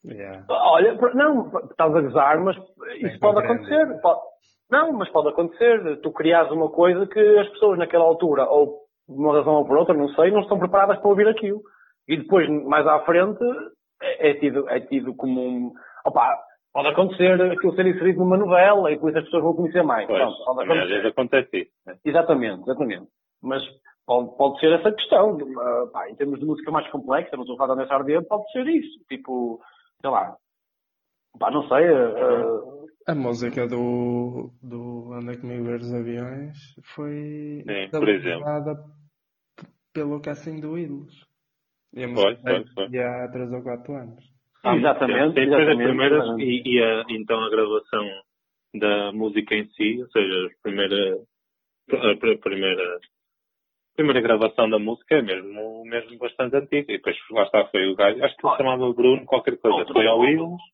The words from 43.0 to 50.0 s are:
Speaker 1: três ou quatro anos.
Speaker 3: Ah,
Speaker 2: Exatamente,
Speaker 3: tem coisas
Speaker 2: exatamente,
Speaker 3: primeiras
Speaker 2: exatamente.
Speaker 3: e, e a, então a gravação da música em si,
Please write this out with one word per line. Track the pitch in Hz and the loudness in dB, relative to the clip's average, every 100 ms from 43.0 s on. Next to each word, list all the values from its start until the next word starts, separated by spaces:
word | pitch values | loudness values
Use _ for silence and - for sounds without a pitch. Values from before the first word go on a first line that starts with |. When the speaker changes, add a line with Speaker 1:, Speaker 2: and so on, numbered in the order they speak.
| 123 123 123 | -6 -8 -10
Speaker 1:
três | 127 123 | -10 -10
ou | 123 | -10
quatro | 123 120 123 143 | -10 -12 -12 -16
anos. | 117 117 _ _ _ _ | -16 -20 _ _ _ _
Speaker 3:
Ah, | 123 127 | 0 2
Speaker 2:
Exatamente, | 143 135 127 123 151 135 | 2 2 0 2 2 2
Speaker 3:
tem | 135 | 4
coisas | 147 151 | 4 4
Speaker 2:
exatamente, | 135 123 | 4 2
Speaker 3:
primeiras | 127 135 151 | 2 2 2
Speaker 2:
exatamente. | 117 113 127 123 123 | 0 -4 -2 -2 0
Speaker 3:
e, | 120 | 2
e | |
a, | 113 110 113 | 2 0 -4
então | 110 107 113 | -10 -4 -2
a | 110 | 0
gravação | 110 107 107 - 110 104 98 _ _ _ _ _ 110 | 0 0 -2 -4 -6 -6 -12 _ _ _ _ _ -4
da | 104 104 101 | -2 0 -4
música | 107 110 104 107 107 | -4 -4 -4 -2 -4
em | 107 | -4
si, | - 104 120 | -6 -4 -4